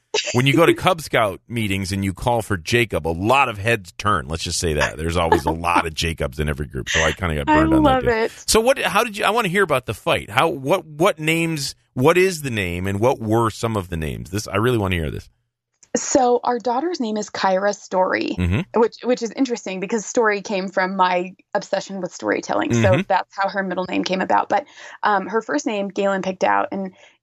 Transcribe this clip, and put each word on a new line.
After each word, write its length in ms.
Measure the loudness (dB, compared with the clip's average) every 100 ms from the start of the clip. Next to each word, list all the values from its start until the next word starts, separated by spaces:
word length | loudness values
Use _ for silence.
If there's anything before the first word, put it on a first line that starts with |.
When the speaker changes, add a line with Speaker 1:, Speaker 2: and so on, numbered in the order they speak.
| _ -4 -2
Speaker 1:
when 140 | 0 4
you 80 |
go 100 | 6
to 80 | 6
Speaker 2:
<laughs> 100 | 4 2
Speaker 1:
Cub 160 | 0
Scout 400 | 0 0 0 -2 -8
meetings 440 | -4 -2 -2 -2
and 100 | -2
you 120 | -2
call 260 | -2 0 0
for 160 | 0 -4
Jacob, 500 | 0 0 2 0 -2
a 40 |
lot 380 | 0 2 4 2
of 80 | 0
heads 340 | -2 -2 -4 -6
turn. 280 | -2 0 -2
Let's 160 | -6
just 140 | -4 -2
say 140 | 0
that. 240 | 0 0 -2
There's 220 | -2 0
always 260 | 2 2
a 60 | 0
lot 340 | -2 0 0 0
of 60 |
Jacobs 480 | -2 -4 -2 -4 -2
in 80 | -2
every 180 | -2 -6
group, 220 | -8 -4
so 120 | -2
I 100 | -2
kinda 220 | -2 -4 -2
got 60 | 2
Speaker 2:
I 60 | 2
Speaker 1:
burned 140 | 4
on 80 | 4
that 80 | 4
Speaker 2:
love 120 | 4
Speaker 1:
deal. 80 | 2
Speaker 2:
it. 200 | 0 -2 -4 0
Speaker 1:
So 120 | 2
what, 180 | 4 2
how 260 | 0 0
did 140 | -2 0
you, 60 | 0
I 40 |
wanna 180 | 0 0
hear 140 | 2
about 200 | 2 0
the 80 | -2
fight. 360 | -6 -2 -2 0
How, 180 | 2 2
what, 380 | 0 0 0 -2
what 320 | 2 2 2
names, 560 | 0 2 0 -2 -6 -10 _
what 240 | 2 4 6
is 240 | 4 2
the 100 | -4
name, 360 | -2 -2 -2 -2
and 140 | 2
what 200 | 2 2
were 300 | 2 2 2
some 260 | 0 -2 -2
of 140 | -4
the 80 | -4
names? 320 | -4 -6 -8
This, 180 | -8 -4
I 80 | 0
really 220 | 2 2
wanna 180 | 0 0
hear 140 | -2
this. 180 | -6 -12 _ _ _ _ _ -8 -6
Speaker 2:
So 420 | 0 2 4 2
our 140 | 0 -2
daughter's 420 | -2 -2 -4 -4
name 160 | -4 -4
is 140 | -6
Kyra 440 | -4 0 2 0
Story, 640 | -2 -4 0 2 0 -2 -2
Speaker 1:
Mm-hmm. 400 | 0 0 0 0
Speaker 2:
which, 180 | 0 0
which 200 | -2 -2
is 100 | -2
interesting 480 | -4 -2 -2 -6 -8
because 240 | -4 -4
Story 380 | -2 0 2 0
came 260 | -2 -4 -2
from 280 | -2 -2 2
my 380 | 2 2 -2 -8 _
obsession 480 | -6 -4 -6 -6 -8
with 100 | -8
storytelling. 640 | -4 -2 -2 0 -2 0
So 60 | 2 4
Speaker 1:
Mm-hmm. 80 | 4 2
Speaker 2:
that's 260 | -2 -2
how 140 | -4 -4
her 140 | -2
middle 240 | -4 -4 -4
name 160 | -4
came 160 | -2 -2
about. 300 | 0 0 2
But, 160 | -2 -2 -12 -20 -4
um, 240 | 0 0 0
her 140 | -4
first 240 | -2 -4 -4
name, 220 | -4 -4
Galen 320 | -2 -2 -2
picked 240 | -4 -2
out, 240 | 0 2 0
and 200 | -4 -8 -12 -20 _